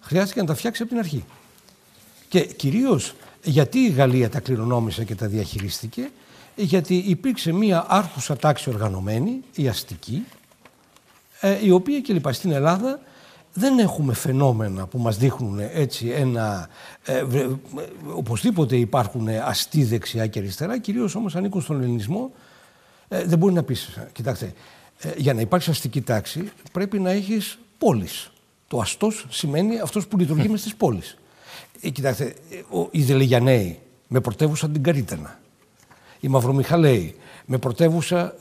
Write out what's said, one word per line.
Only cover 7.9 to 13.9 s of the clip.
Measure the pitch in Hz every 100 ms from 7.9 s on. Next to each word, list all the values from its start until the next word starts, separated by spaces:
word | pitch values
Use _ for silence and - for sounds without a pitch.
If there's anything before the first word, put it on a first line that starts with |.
| 190 175 - - 143
τάξη | 156 143 -
οργανωμένη, | 110 107 95 98 113 180 262 -
η | - 135
αστική, | 104 - 85 - 127 254 - _ _ - _ _ _ _ _ _ -
ε, | 196 196
η | 214
οποία | 180 185 285
και | -
λοιπά. | 180 139
Στην | 120 185
Ελλάδα | 143 151 185 247 285 - - - - _
δεν | - 254 262
έχουμε | 202